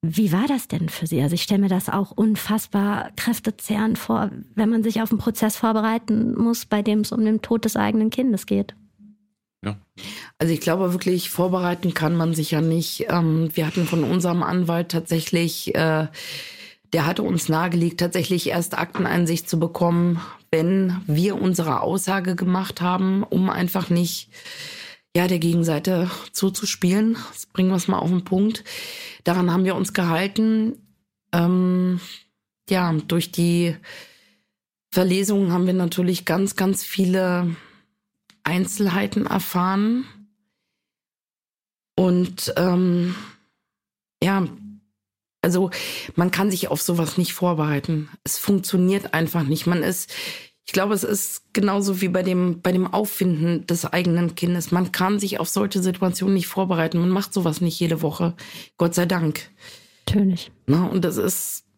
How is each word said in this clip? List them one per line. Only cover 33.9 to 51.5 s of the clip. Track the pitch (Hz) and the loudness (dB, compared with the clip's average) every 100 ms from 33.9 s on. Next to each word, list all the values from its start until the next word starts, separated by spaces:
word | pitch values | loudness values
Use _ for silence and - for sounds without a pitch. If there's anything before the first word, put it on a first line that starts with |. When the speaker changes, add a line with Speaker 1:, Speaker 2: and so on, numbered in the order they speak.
| - - _ _ _ _ _ _ _ _ | -20 -20 _ _ _ _ _ _ _ _
Speaker 3:
Verlesungen | - 185 185 202 202 190 | 0 2 2 2 2 2
haben | 175 180 | 2 2
wir | |
natürlich | 185 180 170 180 180 | 2 0 0 0 0
ganz, | - 170 196 - | 0 0 0 0
ganz | 190 190 | 0 0
viele | - - 185 185 185 180 175 165 - _ _ _ _ _ _ _ | -4 0 2 2 2 2 0 -4 -12 _ _ _ _ _ _ _
Einzelheiten | - 180 190 - 202 180 196 208 - | -2 0 0 0 0 2 0 -2 0
erfahren. | 190 - 185 180 190 214 240 262 - - _ _ _ _ _ _ _ _ _ _ _ _ _ _ _ _ - | -2 0 0 2 2 0 0 -4 -14 -20 _ _ _ _ _ _ _ _ _ _ _ _ _ _ _ _ 2
Und, | 185 180 180 180 - - | 4 4 2 -2 -4 0
ähm, | 180 180 185 175 175 185 - - _ _ _ _ _ _ _ _ | 2 4 4 2 0 -4 -10 -20 _ _ _ _ _ _ _ _
ja, | - 196 87 - - - _ _ _ _ _ _ | 0 2 0 -6 -18 -20 _ _ _ _ _ _
also | 170 180 185 - - - - - | 0 2 0 -2 -8 -10 -6 0
man | 180 | 0
kann | 180 202 | 2 0
sich | 185 - | 0 -2
auf | 156 | -2
sowas | - 175 156 - | 0 0 0 0
nicht | 175 | -2
vorbereiten. | - 180 165 151 143 - 160 151 - | 0 0 2 0 0 0 -4 -4 -12
Es | - - | -8 -6
funktioniert | - 196 185 190 180 196 196 | 0 0 2 2 4 2 0
einfach | 160 165 170 | -2 0 0
nicht. | 139 160 - | 0 0 0
Man | 175 | 0
ist, | 147 185 - - - - - _ - | 0 -2 -6 -10 -10 -12 -16 _ -4
ich | |
glaube, | 196 196 | 0 2
es | 202 | 0
ist | - 202 - - _ | 0 -2 -4 -8 _